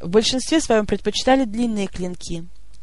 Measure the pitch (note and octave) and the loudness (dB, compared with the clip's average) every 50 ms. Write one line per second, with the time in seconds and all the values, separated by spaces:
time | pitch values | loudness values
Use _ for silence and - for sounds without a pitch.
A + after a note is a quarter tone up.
0 | - E3+ F3 A3 A3 - B3+ C4 - - D#4 D#4+ - - A#3 A3 G#3 - G#3 G3 | -8 2 4 4 4 4 0 -2 0 2 2 2 4 4 2 2 4 2 -2 -2
1 | - G#3 G3+ - - B3+ C4 C4+ C4+ G#3+ G3 A3+ A#3+ A#3 A3 G#3 G3 - - - | -2 -2 -4 0 4 4 4 4 4 0 0 -2 -2 0 0 -2 -4 -4 -4 -6
2 | F#3 F3+ F3+ - - - E3+ E3 E3+ - - - - - - - | -6 -6 -6 -6 -8 -8 -8 -8 -8 -10 -12 -12 -12 -12 -12 -12